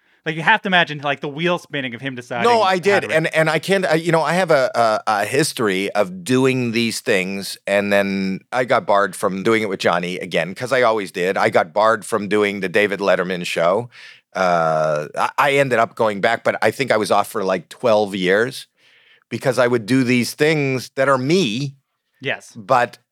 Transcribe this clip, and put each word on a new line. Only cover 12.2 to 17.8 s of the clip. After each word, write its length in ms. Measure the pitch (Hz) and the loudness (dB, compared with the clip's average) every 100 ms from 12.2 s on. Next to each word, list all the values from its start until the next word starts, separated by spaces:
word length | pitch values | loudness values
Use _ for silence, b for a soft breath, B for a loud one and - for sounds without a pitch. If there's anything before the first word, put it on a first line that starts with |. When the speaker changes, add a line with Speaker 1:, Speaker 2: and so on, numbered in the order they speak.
| 101 | 0
Speaker 2:
doing 340 | 107 101 101 | 0 0 0
the 80 | 92 | -2
David 320 | 104 104 98 | 2 2 0
Letterman 440 | 98 92 90 90 87 | 2 2 2 -4 -4
show. 460 | 85 82 101 123 B B B B | 0 2 0 -4 B B B B
Uh, 760 | 92 90 85 80 78 78 76 76 - | -2 0 2 2 0 0 -2 -4 -4
I, 140 | 113 - | -4 0
I 140 | 143 139 | 2 2
ended 200 | 135 117 | 2 2
up 160 | 113 | 0
going 280 | - 110 101 | 0 -2 0
back, 220 | 113 117 | 0 0
but 140 | - 98 | -2 0
I 80 | 110 | 0
think 200 | - 123 | 0 0
I 60 | 110 | 0
was 140 | 98 | 2
off 160 | 104 101 | 0 0
for, 140 | 107 | -4
like, 260 | 95 92 - | -2 -2 -4
twelve 460 | - | -4